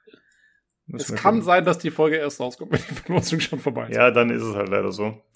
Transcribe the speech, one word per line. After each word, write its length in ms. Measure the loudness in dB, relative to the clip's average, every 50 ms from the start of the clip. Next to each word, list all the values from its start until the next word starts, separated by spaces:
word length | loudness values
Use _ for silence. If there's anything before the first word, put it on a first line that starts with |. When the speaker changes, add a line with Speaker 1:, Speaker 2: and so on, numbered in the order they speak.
| _ _ _ _ _ _ _ _ _ _ _ _ _ _ _ _ _ -16
Speaker 1:
Müssen 160 | -12 -12 -10
Speaker 2:
es 60 | -8
Speaker 1:
wir 60 | -6 0
Speaker 2:
kann 180 | 2 2 2
Speaker 1:
gucken. 100 | 2 2
Speaker 2:
sein, 200 | 4 4 4 4
dass 120 | 2 0 0
die 140 | -2 -6
Folge 240 | 0 2 2 2 2
erst 240 | 0 -2 -4 -6 -6
rauskommt, 320 | -8 -8 -8 -10 -8 -2
wenn 80 | -2 -2
die 160 | -2 -4 -12
Verlosung 440 | -12 -6 -2 0 0 0 0 -2 -2
schon 180 | -2 -4 -6 -4
vorbei 300 | -4 -4 -4 -4 -8 -4
ist. 60 | 2
Speaker 1:
Ja, 140 | 4 4 6
dann 220 | 6 4 2 2
ist 100 | 0 -2
es 140 | -4 -4 -4
halt 140 | -4 -2 0
leider 220 | 0 0 0 -2
so. 300 | -4 -4 -4 -6 -6 -10 _ _ _